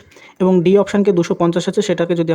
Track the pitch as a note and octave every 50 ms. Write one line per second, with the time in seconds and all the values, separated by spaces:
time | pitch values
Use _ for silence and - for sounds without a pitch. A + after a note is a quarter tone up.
0 | - _ - - - - - - F#3+ F#3 F#3 F3+ D#3+ F3+ G3 G3+ F#3+ - - G3+
1 | G3 G#3 F#3+ F3 E3+ - F#3+ - F3 E3+ E3+ F3+ E3+ G3 F#3 G#3+ G3+ - F3 E3+
2 | E3+ F3 F3+ E3+ E3 D#3+